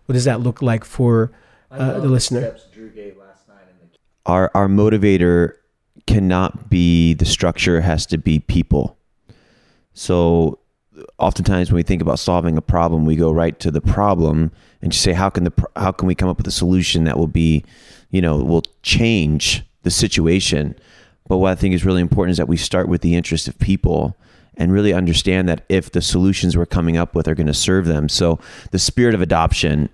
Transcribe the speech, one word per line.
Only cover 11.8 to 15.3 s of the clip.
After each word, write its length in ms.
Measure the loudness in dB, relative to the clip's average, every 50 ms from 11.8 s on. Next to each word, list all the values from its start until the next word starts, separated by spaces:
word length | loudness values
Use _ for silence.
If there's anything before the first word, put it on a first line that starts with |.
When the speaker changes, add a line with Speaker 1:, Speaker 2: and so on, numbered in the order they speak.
| 2
Speaker 2:
think 200 | 0 -2 -2 0
about 160 | -2 -2 -2
solving 380 | -2 0 0 0 0 0 -2
a 60 | -2 -2
problem, 420 | 0 0 0 0 0 0 0 2
we 120 | 2 2
go 160 | 2 2 2 2
right 260 | 2 0 0 -2 -4
to 100 | -6 -4
the 100 | -4 -2
problem 720 | -2 0 0 0 0 0 0 2 0 0 2 0 0 -2 -4 _ _ _ _ _
and 120 | -6 -4 -4
just 100 | -2 0
say, 80 | 0 0
"How 160 | 0 -2 -2